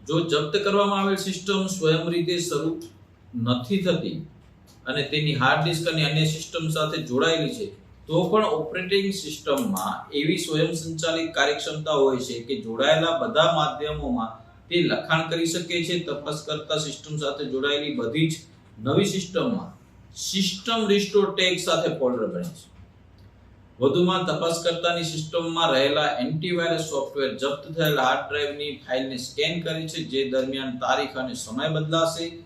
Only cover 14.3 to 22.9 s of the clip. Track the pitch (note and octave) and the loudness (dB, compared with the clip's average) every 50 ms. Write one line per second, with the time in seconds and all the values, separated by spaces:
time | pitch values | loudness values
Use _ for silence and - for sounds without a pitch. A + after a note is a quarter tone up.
14.3 | - - - - - - - - E3+ F3 E3 A#2 G#2+ - - - D#3+ D#3+ D#3+ D#3+ | -8 -14 -18 -20 -20 -20 -10 0 2 2 4 4 2 0 0 0 0 0 2 0
15.3 | E3 E3 E3 E3 E3+ F3+ E3+ - F3 F3 E3 D#3 F3 F3 - D3 C#3+ - - D#3 | 0 0 0 0 0 -2 -4 -2 -2 -2 0 0 -2 -2 -2 -2 -6 -6 -4 -6
16.3 | C#3+ - - D3+ D3+ D3+ D3+ - D#3 D#3 D#3 D3 C#3 - - D3+ D3+ D3 D3 C3+ | -6 -6 -4 -6 -6 -6 -2 -2 -2 -2 -2 -4 -8 -10 -10 -8 -6 -2 -2 -2
17.3 | - - D3 B2+ B2+ C3 C3+ C#3+ D3 C#3+ D3 D3 - A#2+ A2+ A2+ - D#3+ D#3+ D#3+ | -2 -4 -6 -4 -2 0 0 2 0 0 0 -2 -4 -2 -4 -2 0 2 2 2
18.3 | D#3+ - - - - - - - - - A2 C3 D3 F#3 G3+ - - F#3+ - - | 0 -4 -10 -18 -20 -20 -20 -20 -18 -6 -2 2 4 4 4 4 0 -2 -4 -2
19.3 | - E3 C#3 B2+ G#2 F#2 - - - - - - - - - - - - - - | -2 0 0 0 0 -2 -4 -8 -14 -20 -20 -20 -20 -20 -20 -20 -14 -10 -8 -4
20.3 | - G3 F#3+ - - - - A#3 A3+ A3+ G#3+ G3 G3+ G3+ G3 - - G3+ G3 F#3 | 0 0 0 0 -2 -4 -2 -2 0 0 4 4 4 4 4 4 4 4 4 4
21.3 | - F#3+ F#3 F3+ F3+ - - F#3 D#3+ D#3+ D#3+ - - C3 C3+ B2 B2 A#2 G#2+ F#2+ | 2 2 2 2 2 0 2 2 2 2 2 0 0 2 0 0 2 0 -2 -2
22.3 | F2+ F2 F2 - - - - - - - - - | -2 -4 -6 -8 -10 -14 -20 -20 -20 -20 -20 -20